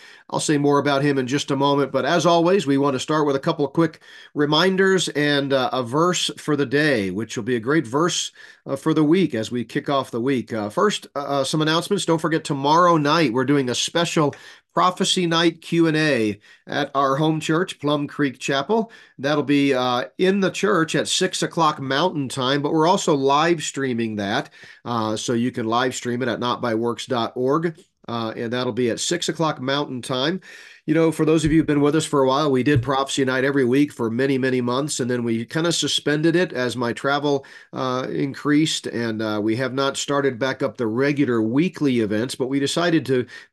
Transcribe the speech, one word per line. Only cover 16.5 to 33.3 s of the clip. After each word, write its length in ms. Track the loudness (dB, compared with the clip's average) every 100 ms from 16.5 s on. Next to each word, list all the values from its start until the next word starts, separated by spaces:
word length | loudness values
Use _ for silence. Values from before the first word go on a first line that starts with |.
| -20 -8
at 240 | -4 -2
our 220 | 0 2 2
home 240 | 0 0
church, 400 | 0 -2 -2 -4
Plum 260 | -2 -2 -2
Creek 320 | -2 -4 -2
Chapel. 540 | -4 -2 0 -2 -2 -10 -20 -6
That'll 240 | -2 0
be, 320 | 2 2 2
uh, 300 | 2 0 -2 -4 0
in 200 | 2 2
the 120 | 0
church 440 | 0 0 2 0
at 140 | -2 -2
six 340 | -2 -2 -2
o'clock 380 | -4 0 0 0
Mountain 480 | -2 0 0 -2 -4
Time, 340 | -4 0 0
but 100 | 0
we're 140 | 2 4
also 300 | 2 2 2
live 480 | 2 2 2 0
streaming 520 | -4 -6 -4 -2 -2 -4
that. 340 | -2 -4 -4 -14 -20 -16
Uh, 320 | -6 -2 -2 -2
so 160 | -2
you 180 | -2 -2
can 160 | -4 -2
live 300 | 0 0 -2
stream 260 | -6 -4
it 60 | -2
at 100 | -2
not 220 | -2 -2
by 160 | -2 -2
works 300 | -2 -4 -4
dot 260 | -4 -4
org, 420 | -2 0 0 -2 -6 _ _ -10
uh, 260 | -6 -6 -6
and 160 | -6
that'll 200 | -4 -4
be 180 | 0 0
at 100 | 0
six 280 | -2 -2 -4
o'clock 320 | -2 -2 -2
Mountain 420 | -2 -2 -2 -8
Time. 380 | -6 -2 -2 -4 -8 -20 -20 -12 -2
You 80 |
know, 180 | 2 2
for 140 | 2 2
those 180 | 2
of 80 | 4
you 60 | 2
who've 80 | 2
been 160 | 2
with 120 | 4
us 120 | 2 0
for 160 | 2
a 40 | 2
while, 240 | 2 2
we 120 | 2
did 180 | 4 2
Prophecy 420 | 2 -2 -2 0
Night 220 | 0